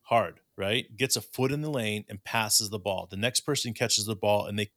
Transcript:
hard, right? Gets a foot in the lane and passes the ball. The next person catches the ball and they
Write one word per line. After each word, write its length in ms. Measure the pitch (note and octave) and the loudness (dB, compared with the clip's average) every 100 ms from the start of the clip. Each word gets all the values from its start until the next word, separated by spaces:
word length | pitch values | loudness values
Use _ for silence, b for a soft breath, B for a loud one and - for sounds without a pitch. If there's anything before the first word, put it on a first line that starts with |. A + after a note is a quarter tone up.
hard, 380 | - A#2 F2+ - _ - | 0 2 2 -4 _ -4
right? 380 | G2 A#2+ - A2 | 0 0 -2 -2
Gets 200 | C3 - | 0 0
a 40 | |
foot 320 | - - C3 | -4 0 0
in 100 | D3 | 0
the 80 | D3+ | -2
lane 340 | C#3 A2 G#2 - | -2 0 -2 -6
and 140 | G2 | -12
passes 460 | - A#2 A2 - G#2+ | -4 0 2 2 0
the 80 | G#2 | -4
ball. 280 | G2 F#2 F2+ | -2 -2 -4
The 60 | G2 | -2
next 240 | A#2 - | 0 0
person 320 | - C#3 B2 | 0 -2 -2
catches 340 | G#2+ A#2 - G#2 | 0 2 2 0
the 100 | G#2+ | 0
ball 300 | G#2+ G#2 - | 4 4 2
and 120 | G#2 | -2
they 140 | G2+ | -4